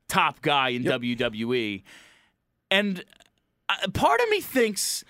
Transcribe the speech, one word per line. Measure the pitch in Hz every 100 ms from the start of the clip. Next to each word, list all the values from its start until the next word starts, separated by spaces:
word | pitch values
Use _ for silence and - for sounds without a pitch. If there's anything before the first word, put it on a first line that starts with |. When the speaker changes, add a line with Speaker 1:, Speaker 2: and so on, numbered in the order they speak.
| -
Speaker 1:
top | 190 160 -
guy | 156 143 131
in | 123
Speaker 2:
Yep. | 131
Speaker 1:
W | 127 120 120
W | 120 107 117
E. | 123 107 101 - - - _ _ _ _ _ -
And, | 196 208 180 - _ _ _ _ _ -
uh, | 196 196
part | - 302 440
of | 466
me | 415
thinks, | - 262 226 196 - -